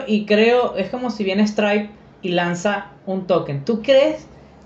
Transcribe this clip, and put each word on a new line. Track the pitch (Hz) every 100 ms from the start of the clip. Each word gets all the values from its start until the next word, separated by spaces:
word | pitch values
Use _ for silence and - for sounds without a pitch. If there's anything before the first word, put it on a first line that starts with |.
| -
y | 214 208
creo, | 208 226 247 233 -
es | 190
como | 247 247
si | -
viene | 190 190 214
Stripe | - 208 208 208 - - -
y | 185
lanza | 175 175 175 208 202 - - -
un | 190 180
token. | 175 147 139 -
¿Tú | 220
crees | 269 269 302 311 - - - -